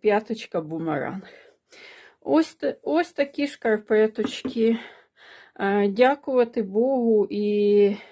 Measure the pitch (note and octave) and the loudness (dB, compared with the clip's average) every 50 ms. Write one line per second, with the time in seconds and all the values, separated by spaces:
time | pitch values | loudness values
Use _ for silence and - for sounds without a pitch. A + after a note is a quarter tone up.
0 | - G#3 G3+ G#3+ G#3+ - A3+ A3 - - - F3 D#3+ D3+ D#3+ D#3+ E3 D#3+ D3+ C#3+ | 0 0 0 0 0 -4 -8 -10 -8 -8 -6 -6 -6 -6 -8 -8 -6 -4 -4 -4
1 | C3 - - G3 - - - - - - _ _ _ _ - - - - - - | -4 -6 -8 -10 -12 -16 -20 -20 -20 -20 _ _ _ _ -20 -20 -20 -20 -20 -20
2 | - - _ _ - - C4+ D#4 D#4+ - - - - C#4 - - - - D4 E4 | -20 -20 _ _ -4 0 2 2 2 0 -4 -6 -6 -6 -6 -6 -6 -2 -2 -2
3 | E4+ - - - C#4+ C#4+ - - C#4+ C#4+ - - - A#3 G#3+ G#3 G#3+ - A3 G#3+ | -2 -2 -2 -4 -4 -4 -4 -4 -6 -6 -6 -4 -2 0 0 0 0 0 2 2
4 | A3 A3 G#3+ - G#3 - - - - C4 B3+ A#3 A3 A3+ A#3 A3+ - - - - | 2 2 0 -2 -6 -6 -6 -8 -10 -6 -2 0 2 2 2 0 -4 -10 -20 -20
5 | _ _ _ _ - - - - - _ _ - G3 G3 G3+ G#3 G3+ G3+ G3 G#3+ | _ _ _ _ -20 -20 -20 -20 -20 _ _ -6 -2 0 0 2 0 0 2 4
6 | B3 B3+ C#4+ C#4+ - D4 C4 B3 A#3+ A#3 A#3+ B3 G#3 F#3+ F#3+ G#3+ A#3 C4 C4+ B3+ | 4 4 2 0 -4 -2 0 0 0 0 0 -4 -6 -4 -2 0 0 0 0 0
7 | A#3 A#3 A3 G#3 G3 G3 G3+ G#3 G#3 G#3 G#3 G#3 G#3 G#3 G#3 G#3 G3+ G3 G3+ - | 2 2 2 2 2 0 -2 -2 -2 0 0 2 2 4 4 6 4 4 2 -2
8 | - - | -8 -18